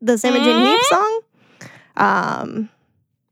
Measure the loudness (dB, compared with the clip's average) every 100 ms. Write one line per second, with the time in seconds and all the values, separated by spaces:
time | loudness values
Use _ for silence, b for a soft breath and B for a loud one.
0 | -2 0 2 2 2 4 4 2 2 0
1 | 0 -4 -8 _ B B B B B -2
2 | 0 0 -2 -6 -8 -8 -10 _ _ _
3 | _ _ _